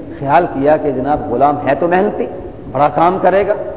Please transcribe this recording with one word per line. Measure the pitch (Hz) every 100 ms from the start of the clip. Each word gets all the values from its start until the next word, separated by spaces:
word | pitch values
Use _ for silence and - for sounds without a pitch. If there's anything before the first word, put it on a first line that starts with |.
| - -
خیال | 135 156 170
کیا | 135 139 156
کہ | 151
جناب | 131 135 147 98
غلام | 120 143 139 123
ہے | 139
تو | 170
محنتی، | 180 208 - - - - - -
بڑا | 131 147
کام | 151 170 185
کرے | 185 190 196
گا، | - -